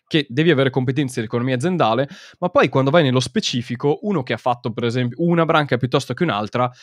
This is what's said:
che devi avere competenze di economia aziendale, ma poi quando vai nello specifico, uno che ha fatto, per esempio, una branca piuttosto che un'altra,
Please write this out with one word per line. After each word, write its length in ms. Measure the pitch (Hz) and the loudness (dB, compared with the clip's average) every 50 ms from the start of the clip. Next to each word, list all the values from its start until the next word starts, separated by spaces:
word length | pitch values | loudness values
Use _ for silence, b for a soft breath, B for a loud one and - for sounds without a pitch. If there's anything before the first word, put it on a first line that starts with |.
| _ - | _ -2
che 180 | - 156 139 - | 0 0 0 0
devi 220 | 117 135 160 170 | -2 0 2 4
avere 200 | 156 127 135 131 | 4 4 2 2
competenze 500 | 127 143 127 127 131 143 147 127 - - | 0 0 -2 0 0 -2 -2 -2 -4 -6
di 60 | - | -4
economia 280 | - - 120 120 131 131 | -4 -2 -2 -2 -2 -2
aziendale, 540 | 123 135 180 185 165 135 110 113 240 277 285 B B B B B _ | -2 -2 -2 0 2 2 2 2 2 0 -2 B B B B B _
ma 80 | 175 180 | -6 0
poi 200 | - 285 247 147 | 2 2 2 4
quando 200 | - 139 131 139 | 2 2 2 4
vai 140 | 143 175 156 | 4 4 4
nello 160 | 131 123 127 | 4 2 0
specifico, 800 | 123 - - 220 - - - 120 117 - 123 120 - 143 156 - | 0 0 -2 -4 -2 -2 -2 -4 -4 -6 -6 -4 -2 -2 -2 -2
uno 220 | - 208 202 156 123 | -2 -4 -4 -2 -2
che 80 | - | -4
ha 40 | 120 | -6
fatto, 360 | 110 - 127 120 123 - 120 | -2 -2 -2 -2 -2 -4 -8
per 100 | 110 - | -6 -4
esempio, 400 | 117 117 113 127 123 120 120 - 170 | -4 -2 -2 -2 -2 -4 -2 -2 -2
una 200 | 175 175 170 165 | 0 2 2 2
branca 320 | 160 165 156 151 139 131 | 2 2 2 2 2 0
piuttosto 360 | 120 - 123 127 143 - - | -2 0 0 0 -2 -2 -4
che 120 | 123 - 180 | -4 -2 -2
un'altra, 440 | 160 104 101 107 101 - 120 123 123 123 B | -2 -2 -2 -4 -4 -2 -2 -2 -2 -4 B